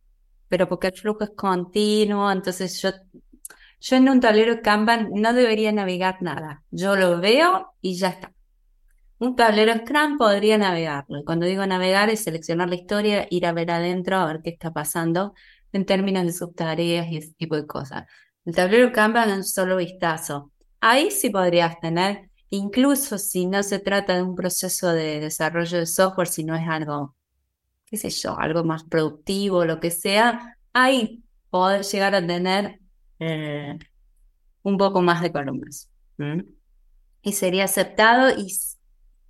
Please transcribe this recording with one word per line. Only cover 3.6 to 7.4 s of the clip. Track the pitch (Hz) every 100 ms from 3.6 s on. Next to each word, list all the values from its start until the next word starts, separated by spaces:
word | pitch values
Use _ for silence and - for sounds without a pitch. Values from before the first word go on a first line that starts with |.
| - _
yo | - 262
en | 262
un | 262
tablero | 240 214 220 226
Kanban | 214 208 220 233 208
no | 202 220
debería | 247 240 214 214
navegar | 208 190 180 185 185
nada. | 175 139 156 143 _
Yo | 170 196 196
lo | 180 175
veo | 190 254